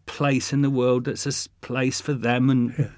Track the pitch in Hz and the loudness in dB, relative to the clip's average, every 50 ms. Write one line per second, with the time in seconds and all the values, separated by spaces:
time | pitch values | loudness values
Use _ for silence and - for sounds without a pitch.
0 | - - - - 147 143 135 127 - - 139 139 143 139 139 127 123 127 123 127 | -16 -10 -6 -2 0 0 0 0 0 0 0 2 2 2 2 2 2 2 2 2
1 | 123 143 - - - 143 139 - - - _ _ - - 120 131 131 131 127 - | 0 -4 -6 -6 -6 -6 -6 -6 -8 -10 _ _ -10 -6 -2 -2 0 0 -2 -4
2 | - - 143 120 110 117 120 123 127 135 131 127 120 117 120 - 131 104 - | -4 -4 -4 -2 0 0 2 4 4 4 4 4 2 0 0 -2 -4 -4 -6